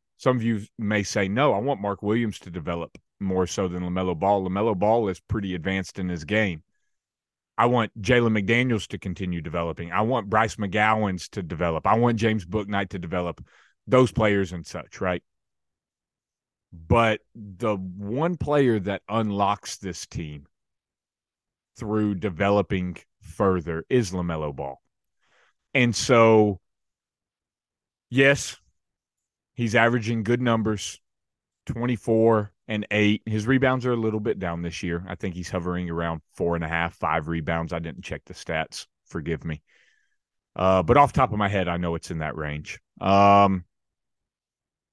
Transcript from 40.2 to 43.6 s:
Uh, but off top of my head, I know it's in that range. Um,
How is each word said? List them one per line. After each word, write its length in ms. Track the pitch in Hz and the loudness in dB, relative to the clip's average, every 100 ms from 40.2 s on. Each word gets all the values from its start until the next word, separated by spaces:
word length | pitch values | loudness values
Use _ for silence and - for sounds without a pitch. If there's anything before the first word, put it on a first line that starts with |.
| _ _ _ - | _ _ _ 0
Uh, 260 | 92 95 | 4 4
but 140 | 80 127 | 4 4
off 160 | 143 | 4
top 200 | - 123 | 4 0
of 60 | 104 | 0
my 100 | 101 | 0
head, 200 | 101 87 | 0 -2
I 80 | 87 | -2
know 180 | 87 | -2
it's 160 | 82 - | -4 -6
in 80 | 80 | -6
that 180 | 76 - | -6 -6
range. 440 | 76 76 78 - _ - | -8 -8 -12 -18 _ -4
Um, 640 | 95 98 101 101 98 95 | 4 6 8 8 6 2